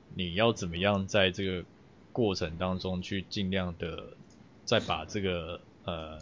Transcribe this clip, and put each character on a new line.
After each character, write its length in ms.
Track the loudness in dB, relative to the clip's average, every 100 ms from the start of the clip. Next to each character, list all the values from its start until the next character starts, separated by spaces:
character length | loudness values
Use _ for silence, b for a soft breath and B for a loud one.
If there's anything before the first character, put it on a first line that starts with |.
| -10 -6
你 180 | -2
要 180 | 4 4
怎 160 | 4 -2
么 80 | 2
样 300 | 2 4 2
在 240 | 4 4
这 140 | 2
个 200 | -2 -2 -6 -16 -20 -20 -6
过 240 | 0 2
程 220 | 2 -2 -2
当 220 | -2 0
中 200 | -2 -2
去 240 | -2 -4 -4
尽 240 | -4 0
量 200 | 0 -2 -4
的 300 | -6 -8 -12 -16 -20 -20 -20 -8
再 160 | 2 2
把 240 | 2 -2
这 160 | -2 -2
个， 400 | 0 0 -4 -10 -14 -12
呃， 340 | -6 -6 -6 -12